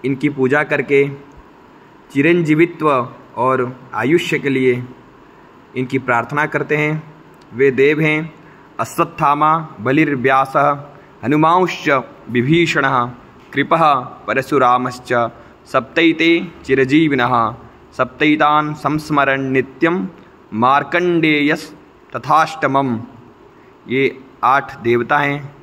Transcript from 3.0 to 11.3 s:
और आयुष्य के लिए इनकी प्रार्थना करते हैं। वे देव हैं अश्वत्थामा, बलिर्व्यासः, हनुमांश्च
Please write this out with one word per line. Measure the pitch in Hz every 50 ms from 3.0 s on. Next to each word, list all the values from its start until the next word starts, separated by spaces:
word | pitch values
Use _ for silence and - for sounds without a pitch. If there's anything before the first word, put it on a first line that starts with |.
| 123 123 - - - - -
और | - 120 131 131 127 123 127 127 - - - -
आयुष्य | 107 117 131 160 170 - - 165 143
के | - 139
लिए | 135 131 131 127 123 123 127 - - - - - - - - - - - - - - - - - -
इनकी | 123 131 127 135 131
प्रार्थना | 117 123 120 117 117 - 147 147 151
करते | 151 - 143 147 139 151
हैं। | 151 151 151 156 156 - - - - - - - - - - -
वे | 117 135 139
देव | 127 120 135 147 156 147
हैं | 160 151 151 156 160 160 - - - - - - - - - -
अश्वत्थामा, | 113 - - - 165 160 - - 165 143 143 147 151 156 156 165 156 151 - -
बलिर्व्यासः, | 104 123 135 151 156 143 143 127 120 135 135 135 135 135 - 151 139 147 143 143 143 - - - - - - - -
हनुमांश्च | 120